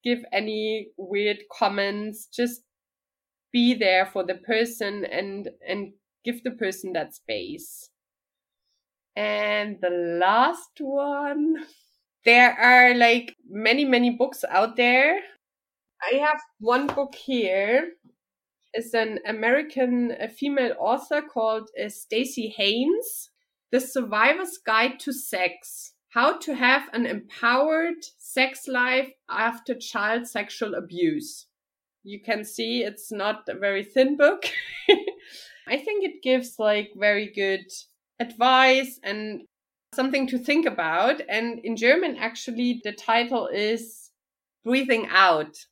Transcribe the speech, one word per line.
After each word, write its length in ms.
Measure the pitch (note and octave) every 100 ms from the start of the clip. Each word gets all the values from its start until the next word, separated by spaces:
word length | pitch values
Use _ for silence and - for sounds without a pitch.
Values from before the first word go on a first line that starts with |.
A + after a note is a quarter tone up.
give 200 | A#3+ A#3+ A#3
any 540 | G3 G#3+ G#3+ G#3+ A3 - -
weird 400 | F#3 G3+ G#3 G#3 -
comments, 760 | - G#3 G3+ G3 G#3 G#3+ G#3+ -
just 280 | - A#3+ A#3+ _ _ _ _ _ _ _ _ _
be 200 | A#3+ A#3+
there 320 | A#3 G3+ F#3 F#3+
for 200 | G3 F3+
the 100 | F3+
person 720 | - A3 A#3 A#3 G#3 G#3 -
and, 440 | C#3+ G3 G3 F3+ - -
and 260 | G3+ F#3+ _ _ _ A#3
give 180 | A#3+
the 80 | B3+
person 400 | B3 G3+ F#3 F#3+
that 220 | F3 D3+ -
space. 760 | - G#2+ F2+ - - - - _ _ _ _ _ _ _ _ _ _ _ _ -
And 600 | G#3 G#3 G#3 G#3 G#3 G3
the 80 | F3+
last 840 | F3 E3+ E3+ F#3 A3 C#4 E4+ - _
one, 760 | C#4 C#4 C#4+ C#4+ C#4+ D4 D4+ D#4+ - _ _ _ _ _ -
there 260 | A#3+ B3
are, 420 | - A#3+ B3 B3
like, 420 | B3 A#3 A#3+ A#3+ - -
many, 360 | G3+ A3 B3+ C#4+
many 240 | A#3+ B3
books 340 | A#3+ C4+ - -
out 260 | F#3 A3+ A#3
there. 440 | A#3+ B3 C#4+ F#4+ F#4+ - _ _ _ _ _ _ F3+
I 60 | C4
have 240 | D4+ D4+ - _
one 280 | G#3+ B3 C#4+
book 280 | C#4 C#4 -
here. 760 | - B3+ G3 F#3+ G3+ B3+ E4+ - _ _ _ _ _ _ _
It's 200 | A3 A3+
an 260 | A3+ A3 G#3 G#3
American, 880 | A3 A3+ C4+ D#4 C4+ B3+ B3 A#3+ -
a 80 | A3
female 460 | - C#4 C#4 A#3+ -
author 440 | F#3+ C4+ - D4+
called, 480 | D4+ B3 A3 A3 A3 -
uh, 60 | G#3
Stacey 680 | - - A3 B3+ - A3 -
Haynes, 720 | G3+ A3 C#4 G#4 - - - _ _ _ _
The 80 | B3
Survivor's 800 | C4 C4+ A3 G#3+ A#3+ E4 F4+ -
Guide 360 | - A3 B3 B3+
to 140 | -
Sex. 800 | B3+ - F#3+ F3+ - - - - _ _ A#3
How 180 | C4 E4
to 160 | D#4+ B3+
Have 340 | B3 C4+ C#4
an 120 | A3+ A#3+
Empowered 1000 | G#3 - - A#3+ B3+ D4 D#4 E4+ E4 - _
Sex 500 | - - C4 C4 -
Life 440 | B3+ B3 B3+ C4 _ -
After 460 | G3 A3+ A#3+ - A#3
Child 500 | - A3 G#3 A#3 A#3+
Sexual 480 | G#3+ G#3+ - G#3+
Abuse. 720 | D3 - E3+ E3+ D3+ - - - _ _ _ _ _
You 160 | G3+ G3+
can 240 | - G#3+
see 380 | G#3+ - A3+ A#3+
it's 300 | G#3 G#3 -
not 320 | G#3 G3+ G#3+ -
a 60 |
very 300 | F#3 G3+ G3
thin 340 | G3+ C4 C4+ D4
book. 280 | D4 G4 - - -
<laughs> 960 | - - G4+ - - - - - - -
I 100 | C4
think 260 | G4+ G#4
it 200 | F#4+ -
gives, 320 | C4 B3+ B3 -
like, 320 | G#3+ G#3 G#3 G3
very 360 | G#3 G#3 G#3+
good 340 | G3+ G3 F#3+ F#3+ - - _ _ _
advice 800 | A#3+ - B3 C4 C4 C4 C4 -
and 380 | G3+ G#3+ G#3+ F#3+ - _ _ _ _
something 320 | - C4+ C#4 C4
to 100 | B3+
think 260 | B3 D4 E4
about. 560 | G3+ D#3+ E3 A3+ D4+ -
And 300 | G#3 A#3 A#3
in 140 | - A3+
German, 380 | A#3 D#4 F4 B3
actually, 640 | A3+ A#3+ - A3+ B3 A#3+
the 100 | G#3+
title 540 | G#3 - A3+ A#3+ B3+ -
is 560 | G3+ G#3+ A3+ A3+ - - _ _ _ _ _ A3+
Breathing 420 | C4 C4 A3+ G#3+
Out. 440 | F#3 F#3+ D#3+ D3+ - -